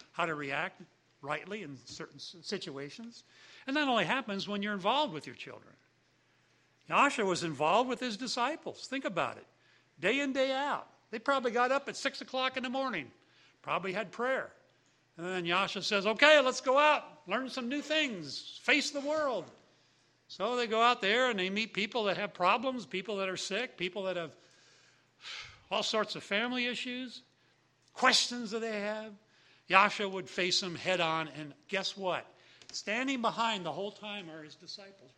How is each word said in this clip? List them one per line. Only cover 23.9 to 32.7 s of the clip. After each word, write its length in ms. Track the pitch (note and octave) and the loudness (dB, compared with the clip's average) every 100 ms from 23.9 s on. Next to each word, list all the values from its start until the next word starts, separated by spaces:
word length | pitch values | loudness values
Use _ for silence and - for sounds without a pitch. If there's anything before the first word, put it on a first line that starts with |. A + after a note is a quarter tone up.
| G3+ | -4
that 120 | F#3+ F3 | -4 -4
have 140 | E3 - - _ - - _ _ _ _ - - - - - | -6 -12 -20 _ -20 -20 _ _ _ _ -14 -12 -14 -18 -4
all 120 | G#3+ | -2
sorts 340 | G#3 A3 G3+ D#3 | 0 0 -2 -4
of 60 | |
family 440 | - G3+ A#3+ B3 B3 | -2 -2 0 -2 -2
issues, 560 | A#3+ B3+ B3 B3+ - - _ _ _ _ _ _ | -4 -6 -8 -10 -14 -20 _ _ _ _ _ _
questions 580 | - B3+ A#3 - A#3+ A3+ | 2 4 6 2 -2 -6
that 80 | A3+ | -4
they 200 | A3+ G#3+ | -4 -4
have. 320 | G#3 G#3+ A3 G3+ _ _ _ _ - | -4 -6 -8 -16 _ _ _ _ 6
Yahshua 420 | F#3 G3+ - G3+ | 8 8 4 -2
would 180 | F#3+ D3 | -4 -6
face 320 | - F3+ E3+ | -2 0 2
them 140 | F#3 | 0
head 260 | D3+ B2 F3+ | -4 0 0
on, 280 | E3 D#3+ D#3 C#3 | 2 0 -4 -8
and 140 | D3 C#3+ - | -14 -16 -6
guess 280 | F#3+ - G3+ | -4 -4 -4
what? 300 | F#3+ D3 - - - - - | -4 -4 -6 -18 -20 -20 -14